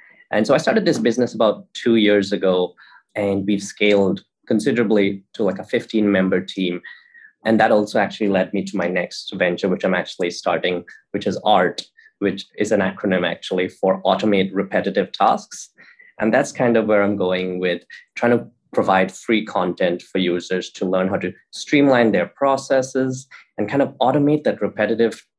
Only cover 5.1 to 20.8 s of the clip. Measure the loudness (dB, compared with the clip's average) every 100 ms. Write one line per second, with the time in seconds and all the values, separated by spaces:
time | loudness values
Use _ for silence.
5.1 | -2 -12 -4 -4 -4 -4 -4 -2 0 2
6.1 | 2 2 0 -4 -4 -4 -4 -10 -20 _
7.1 | -20 -20 _ 0 2 4 4 2 0 -2
8.1 | -2 0 0 0 -4 -4 -4 -2 -2 -4
9.1 | -10 -12 -2 -2 0 -2 -2 0 -2 -4
10.1 | -6 -6 -4 -4 -2 -2 -4 -8 -20 _
11.1 | -6 -4 -2 2 4 2 -2 -14 _ -20
12.1 | _ -4 -4 -10 -6 0 0 0 -2 -2
13.1 | 0 0 -4 -4 -4 -4 -2 0 0 0
14.1 | 0 2 2 0 -2 -2 -2 -2 -2 -4
15.1 | 0 2 2 -4 -18 -18 _ -20 _ -20
16.1 | -4 0 0 0 0 2 2 2 2 2
17.1 | 0 0 -2 -4 -2 -2 -2 -8 -20 -18
18.1 | -2 2 2 0 _ _ -2 2 2 0
19.1 | -4 -2 -2 0 -2 -2 0 -2 -2 -6
20.1 | -2 0 -2 -2 -6 -6 -6